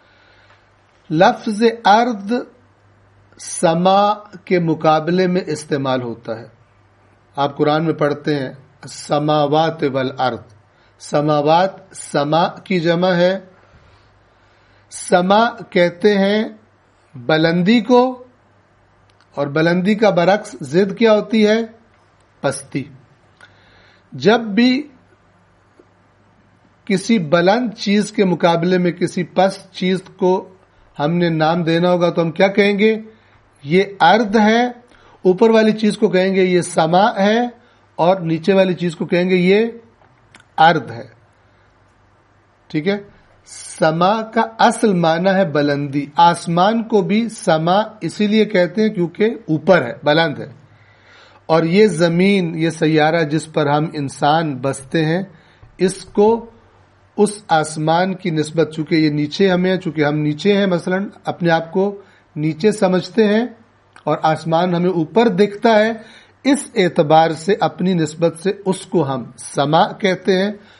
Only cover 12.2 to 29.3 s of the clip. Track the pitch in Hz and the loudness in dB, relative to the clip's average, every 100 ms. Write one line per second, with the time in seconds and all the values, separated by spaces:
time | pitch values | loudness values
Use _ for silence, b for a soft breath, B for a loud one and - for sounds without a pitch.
12.2 | 143 156 190 - - 185 165 170 185 175 | 0 0 0 -4 -4 -2 0 0 0 2
13.2 | 180 196 - b b b b b b _ | 2 0 -8 b b b b b b _
14.2 | _ b b b b b b - - 185 | _ b b b b b b -18 -2 0
15.2 | 180 202 233 233 180 190 175 175 214 202 | 2 2 0 -4 -6 0 0 0 0 2
16.2 | 196 214 220 - _ _ _ _ _ 135 | 0 0 -4 -10 _ _ _ _ _ -12
17.2 | 120 160 165 175 175 233 214 247 254 254 | -2 0 2 0 2 2 4 2 2 -2
18.2 | - _ _ _ _ _ _ _ _ _ | -16 _ _ _ _ _ _ _ _ _
19.2 | _ - 143 147 165 175 185 214 214 175 | _ -6 -4 0 0 0 0 2 2 2
20.2 | 170 208 - - 139 160 202 175 226 214 | 2 0 -2 -14 -4 0 0 2 2 2
21.2 | 208 220 208 226 226 - _ _ _ _ | 2 0 2 2 -2 -12 _ _ _ _
22.2 | _ _ 143 131 - 143 123 131 _ _ | _ _ -6 -6 -8 -10 -10 -14 _ _
23.2 | _ _ b b b b b b b 135 | _ _ b b b b b b b -2
24.2 | 143 233 226 196 247 254 - - _ _ | 0 0 0 0 2 0 -6 -16 _ _
25.2 | _ _ _ _ _ _ _ _ _ _ | _ _ _ _ _ _ _ _ _ _
26.2 | _ _ _ _ _ _ - 190 - 226 | _ _ _ _ _ _ -4 -4 0 0
27.2 | 151 170 180 226 247 - 208 208 196 - | 2 2 2 2 -2 -6 -2 0 0 0
28.2 | 190 170 175 165 175 185 180 160 165 - | 0 2 2 2 2 0 0 -2 -4 -4
29.2 | - | -4